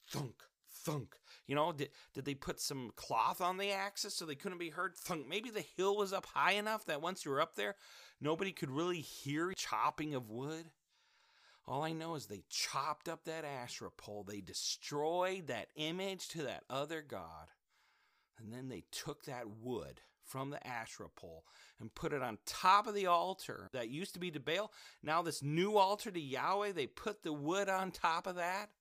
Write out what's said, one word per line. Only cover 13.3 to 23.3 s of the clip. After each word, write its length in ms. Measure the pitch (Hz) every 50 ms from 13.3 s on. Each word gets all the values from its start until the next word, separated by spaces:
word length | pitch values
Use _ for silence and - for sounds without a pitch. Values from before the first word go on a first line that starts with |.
| 160 165 156
Asherah 460 | 147 139 131 123 123 - - 113 95
pole. 340 | - - - - 104 104 98
They 160 | 95 104 104
destroyed 1080 | 95 90 90 - - - - - - - 147 147 147 156 170 180 180 185 190 190 175 135
that 220 | 127 110 90 - _
image 520 | 147 151 156 165 185 190 196 190 180 - -
to 140 | - 165 151
that 200 | 123 101 73 - _
other 320 | 123 135 143 147 165 160
god. 480 | 151 139 123 98 87 82 80 80 78 - - _ _ _ _ _ _ _ _ _ _ _ _ _ _ _ _ -
And 160 | 113 104 113
then 160 | 123 131 131
they 140 | 123 90 - _
took 320 | - - - 160 147 - -
that 260 | - 135 120 - -
wood 520 | 104 110 110 123 123 104 78 67 64 - - - _ _ _
from 280 | - - 135 135 139
the 140 | 143 - -
Asherah 440 | - 123 117 113 107 - - 104 85
pole 340 | - - - 87 82 80 - - - - - - - _
and 140 | 113 113 -
put 200 | - - 165 -
it 80 | 143
on 160 | 123 123 107 101 _
top 400 | - - - - 180 190 202 214
of 80 | 220 208
the 140 | 202 196 180
altar 640 | 175 170 175 185